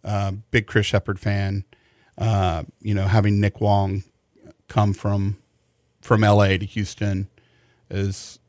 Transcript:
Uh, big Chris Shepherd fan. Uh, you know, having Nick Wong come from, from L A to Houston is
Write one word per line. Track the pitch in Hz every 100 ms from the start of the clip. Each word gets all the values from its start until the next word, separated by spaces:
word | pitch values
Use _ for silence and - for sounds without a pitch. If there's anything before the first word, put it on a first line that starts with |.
Uh, | - 101 98 98 -
big | 120 107
Chris | 110 101
Shepherd | 101 - 98
fan. | 107 101 95 101 - _ _ _ _ -
Uh, | 113 101 92 80 - _
you | 107
know, | 101 95
having | 107 104 101
Nick | 101 -
Wong | 104 101 98 98 - _ _ _ - _ _
come | - 104
from, | 98 104 101 98 101 _ _ _ _ _ _
from | - 110
L | 107 104
A | 98 95
to | 98
Houston | 110 101 - 104 95 98 _ _ _ _ _ _
is | 98 98 95 - -